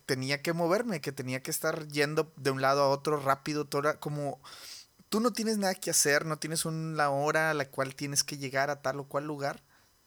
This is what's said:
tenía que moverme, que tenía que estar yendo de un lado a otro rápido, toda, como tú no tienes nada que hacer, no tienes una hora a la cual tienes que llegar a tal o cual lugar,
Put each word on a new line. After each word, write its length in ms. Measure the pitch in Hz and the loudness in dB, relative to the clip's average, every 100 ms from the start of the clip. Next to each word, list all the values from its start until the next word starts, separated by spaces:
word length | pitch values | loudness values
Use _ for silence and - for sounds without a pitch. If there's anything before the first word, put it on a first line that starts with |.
| - | -4
tenía 380 | 131 131 143 | -2 0 -2
que 100 | 139 | -2
moverme, 480 | 170 170 190 240 175 | 0 2 2 2 -4
que 100 | 143 | -4
tenía 300 | 139 127 127 | -6 -6 -6
que 80 | 151 | -4
estar 380 | 151 160 160 151 | -2 -2 -4 -4
yendo 440 | 147 147 156 156 - | 0 2 2 -2 0
de 140 | 135 | 0
un 100 | 131 | 2
lado 220 | 135 139 | 4 6
a 60 | 139 | 4
otro 280 | 139 139 151 | 4 2 0
rápido, 480 | 135 135 - 151 147 | 2 0 0 -4 -2
toda, 340 | 143 147 151 | 0 0 -2
como 400 | 156 147 143 - - - - - - _ - | -4 -4 -6 -8 -14 -20 -18 -18 -20 _ -4
tú 100 | 214 | 0
no 140 | 240 | 0
tienes 240 | 202 220 220 | 0 -2 0
nada 160 | 190 | 0
que 160 | 185 - | 0 0
hacer, 380 | 160 147 143 160 | 2 4 4 2
no 100 | 151 | -4
tienes 260 | 156 160 | -4 -4
una 460 | 165 160 160 156 147 | -2 -4 -4 0 2
hora 400 | 139 147 156 160 | 2 2 2 2
a 40 | 151 | 0
la 140 | 139 | -2
cual 260 | - 135 127 | -2 -4 -4
tienes 280 | 143 139 | -4 0
que 140 | - 147 | -2 -4
llegar 320 | 139 135 139 | -4 0 0
a 140 | 143 | 0
tal 160 | 131 139 | -4 -4
o 60 | 139 | -4
cual 200 | 143 151 | -4 -4
lugar, 360 | 147 139 - _ _ _ _ | -6 -6 -8 _ _ _ _